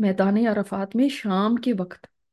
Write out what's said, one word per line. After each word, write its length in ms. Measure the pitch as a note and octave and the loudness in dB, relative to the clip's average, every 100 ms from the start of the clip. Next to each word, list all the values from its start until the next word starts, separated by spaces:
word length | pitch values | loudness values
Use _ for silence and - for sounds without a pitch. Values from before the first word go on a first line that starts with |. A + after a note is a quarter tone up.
मैदान 440 | G#3 F#3+ G3 G#3 A#3 | 0 2 2 2 2
अरफात 480 | G#3 F#3+ G3 G3 A3+ | 0 -2 -6 -4 0
में 120 | C#4 | 0
शाम 480 | C#4 G#3 F#3+ G#3 A#3+ | 0 -2 0 0 0
के 160 | B3 | 0
वक्त 360 | G3+ F3+ - - _ _ | -2 -4 -10 -20 _ _